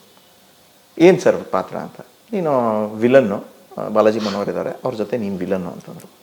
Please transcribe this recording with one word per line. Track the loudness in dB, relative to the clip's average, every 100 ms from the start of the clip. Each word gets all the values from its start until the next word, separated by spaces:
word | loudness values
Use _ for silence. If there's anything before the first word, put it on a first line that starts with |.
| _ _ _ _ _ _ _ _ _ 4
"ಏನ್ | 6 6
ಸರ್ | 2 0 -2
ಪಾತ್ರ?" | -6 -6 -10
ಅಂತ. | -12 -16 -20 _ -8
"ನೀನು | -4 0 0 0 -2 -4
ವಿಲನ್ನು, | -2 4 6 4 -4 -8 -20 -18 -12
ಆ, | -2
ಬಾಲಾಜಿ | 4 4 2
ಮನೋಹರ್ | -4 -4 -4
ಇದ್ದಾರೆ, | -4 -6 -6
ಅವ್ರ | -8 -6
ಜೊತೆ | -4 -4
ನೀನು | -4 -6
ವಿಲನ್ನು" | -4 -4 -4
ಅಂತಂದ್ರು. | -12 -16 -18 -20 _